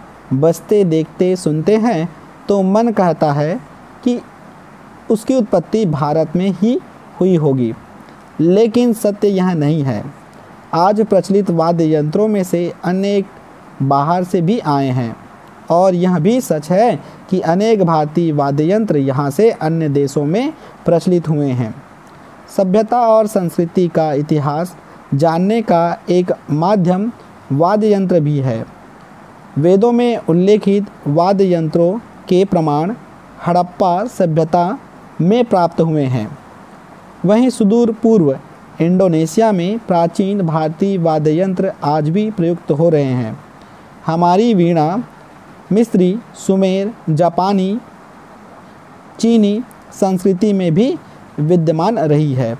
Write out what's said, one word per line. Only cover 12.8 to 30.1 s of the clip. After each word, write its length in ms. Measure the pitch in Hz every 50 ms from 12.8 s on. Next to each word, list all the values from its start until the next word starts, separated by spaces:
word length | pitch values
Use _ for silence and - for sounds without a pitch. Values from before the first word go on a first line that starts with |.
| -
अनेक 420 | 165 180 190 196 202 202 202 196 - - - - - - - - - - - 135
बाहर 400 | 135 139 139 143 156 175 185 180
से 160 | 180 - 185
भी 160 | 165 165 226 240
आए 300 | - 151 143 139 139 131
हैं, 240 | 123 127 120 113 113 - - - - - - - - - - -
और 240 | 160 175 190 196 185
यह 240 | 175 180 185 180 165
भी 220 | 151 202 240 262
सच 300 | 247 - 165 151 147 -
है 280 | 180 196 233 247 196 147 - - - - - -
कि 100 | 185 180
अनेक 420 | - 165 170 190 208 226 226 202 185
भारतीय 480 | 165 165 156 151 151 151 175 175 165
वाद्य 380 | 151 143 139 143 139 143 151 165
यंत्र 240 | 196 220 226 214 170 147
यहाँ 320 | 135 135 131 143 147 139
से 200 | 131 - 214 226
अन्य 360 | - - 160 160 165 165 160 147
देशों 340 | 139 143 143 135 - 156 143
में 260 | 147 170 220 262 311 320 - - - - - -
प्रचलित 420 | 185 175 165 - 185 180 175 165 156
हुए 220 | 160 147 147 139
हैं। 240 | 123 123 123 110 - - - - - - - - - - - - - - - - -
सभ्यता 440 | - 196 185 180 220 220 214 240 247 240 226
और 180 | 220 220 220 208
संस्कृति 600 | - 196 180 165 - - 175 165 - 190 180 165
का 240 | - 165 160 156 143
इतिहास 640 | 143 147 151 160 151 135 151 147 156 175 180 - - - - - - - -
जानने 480 | 143 135 165 165 160 170 180 196 220 233
का 360 | 214 - 185 170 170 170 170 - - -
एक 200 | 175 180 180 180 170 - - -
माध्यम 600 | 143 151 165 185 214 202 165 175 180 185 208 240 226 - - - - - - -
वाद्य 400 | 135 139 170 180 208 214 214 214
यंत्र 280 | 202 196 190 180 190 170
भी 160 | 147 147 151 143
है। 260 | 131 131 113 113 113 - - - - - - - - - - - - - - - - - -
वेदों 340 | 139 151 175 190 190 220 240
में 240 | 240 240 240 240